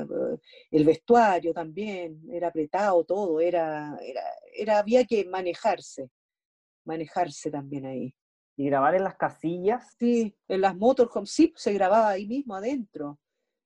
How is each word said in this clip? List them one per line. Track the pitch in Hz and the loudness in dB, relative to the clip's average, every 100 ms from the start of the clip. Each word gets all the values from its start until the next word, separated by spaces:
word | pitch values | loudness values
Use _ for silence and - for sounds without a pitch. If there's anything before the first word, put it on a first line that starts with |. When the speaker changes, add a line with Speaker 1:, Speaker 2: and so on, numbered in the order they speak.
| 151 147 151 - _ - - | -6 -6 -4 -6 _ -20 -2
Speaker 1:
el | 156 | 2
vestuario | 151 156 - 240 220 175 165 | 4 4 6 6 6 4 0
también, | 165 160 160 214 190 165 156 160 | -4 -6 -8 -8 -8 -10 -12 -10
era | 175 170 | -6 -4
apretado | 165 151 185 208 180 | -4 -2 0 2 2
todo, | 160 185 196 156 | 2 0 0 0
era, | 175 175 160 151 151 135 | 2 0 -2 -4 -8 -12
era, | 104 135 71 - - | -10 -8 -8 -10 -14
era, | - 214 208 | -6 0 0
había | 208 247 | 4 4
que | 247 220 | 4 0
manejarse, | 180 185 180 165 220 170 - - 131 _ _ _ _ _ _ _ | -2 -4 -4 -2 -2 -2 -6 -16 -16 _ _ _ _ _ _ _
manejarse | - 160 156 190 170 - 156 | -10 -8 -6 -4 -4 -4 -8
también | 147 139 143 131 | -8 -8 -10 -8
ahí. | 127 131 - _ _ _ - | -8 -10 -14 _ _ _ -4
Speaker 2:
¿Y | 143 | 0
grabar | 139 143 185 | 2 2 2
en | |
las | 190 - | 0 -2
casillas? | 151 - 156 180 185 247 - - | -6 -4 -6 -2 -2 -2 -4 -2
Speaker 1:
Sí, | 240 240 214 - - | 0 2 0 -6 -6
en | 190 | 0
las | 190 180 | 0 2
motorhomes, | 226 269 233 214 202 | 2 4 2 0 -2
sí, | - 320 - | 2 2 2
se | 226 | -2
grababa | 202 185 220 214 | 2 4 4 4
ahí | 196 208 | 0 -4
mismo | 262 269 190 | -6 -8 -8
adentro. | 220 285 208 151 147 147 _ _ _ _ | -6 -6 -8 -10 -10 -12 _ _ _ _